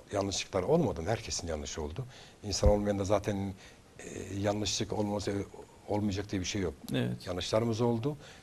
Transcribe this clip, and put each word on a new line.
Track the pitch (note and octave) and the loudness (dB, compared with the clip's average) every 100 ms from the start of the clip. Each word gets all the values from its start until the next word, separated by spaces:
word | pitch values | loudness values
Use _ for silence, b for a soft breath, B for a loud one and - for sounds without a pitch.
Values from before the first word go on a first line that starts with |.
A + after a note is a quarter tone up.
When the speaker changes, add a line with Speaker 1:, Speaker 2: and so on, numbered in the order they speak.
| - | -4
Speaker 1:
yanlışlıklar | G2+ G2 F#2+ - G2 | -2 0 -2 -2 0
olmadı | F#2 E3 B2+ D#2+ | 4 4 4 0
mı? | E2+ | 0
Herkesin | A2+ - - F2 | -2 -2 -6 -4
yanlışı | D2+ C#2+ - | -6 -6 -6
oldu. | D2+ E2+ B2+ B B B | -6 -6 -10 B B B
İnsan | G#2 F#2 G#2 | -4 4 6
olmayan | G#2 G#2 G2+ | 6 4 2
da | F#2+ | 2
zaten, | G2+ G2+ G2 G2 F#2+ B B - - | 2 2 0 -2 -6 B B -20 -16
e, | - - F#2 G2 | -12 -10 -8 -2
yanlışlık | G2+ G#2 G2+ - G#2 | 0 0 0 -2 -2
olmasa, | G2+ G#2 G#2 G2+ G2 F#2+ - - - - | 0 0 0 -2 -2 -4 -10 -20 -12 -2
olmayacak | G#2 G#2 F#2 G2+ | 0 2 0 -2
diye | G2 | -2
bir | F2+ | 0
şey | G#2 | 0
yok. | F2 - - | -2 -4 -4
Speaker 2:
Evet. | C3 B2 B2 - | -2 0 -2 -4
Speaker 1:
Yanlışlarımız | F2+ - A2 A#2 A2+ | -4 2 2 2 2
oldu. | A#2+ A2+ C3 D3 B B | 2 2 0 -4 B B